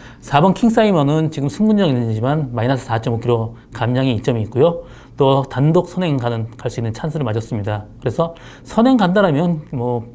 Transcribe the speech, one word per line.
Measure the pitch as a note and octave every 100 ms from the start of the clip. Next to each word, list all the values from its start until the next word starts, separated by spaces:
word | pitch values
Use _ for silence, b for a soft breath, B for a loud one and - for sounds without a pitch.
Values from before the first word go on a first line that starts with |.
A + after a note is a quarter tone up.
| B B
사 | - C#3+
번 | F3+
킹사이먼은 | F#3 A#3 A3+ A3 F3+ C#3 C#3+ D#3
지금 | D3+ C#3
승분정이지만 | - G#3+ G#3 F3+ B2 A#2 A2 A#2+ D3+ C#3
마이너스 | A#2+ A#2 C3+
사점오 | - A2+ A#2+ A2+
킬로 | B2 A#2+ A2+ B B
감량의 | - A#2 B2 C3 A2+
이점이 | - A#2+
있고요. | A2 B2 D#3 E3+ B B B -
또 | C#3 C3+
단독 | C3 - D3 E3 F3
선행 | - F3+ C#3
가는, | A#2+ A#2 A2+ -
갈 | B2
수 | -
있는 | A#2
찬스를 | A2+ E3 D#3
맞았습니다. | B2+ A2 - A#2 G2+ G#2 - -
그래서 | C3 - E3 B B B
선행 | - - A#3+ C4
간다라면 | F#3 F#3+ G3 C#3+ F3 E3 D3+
뭐 | C3+ A#2+ A#2+ A2+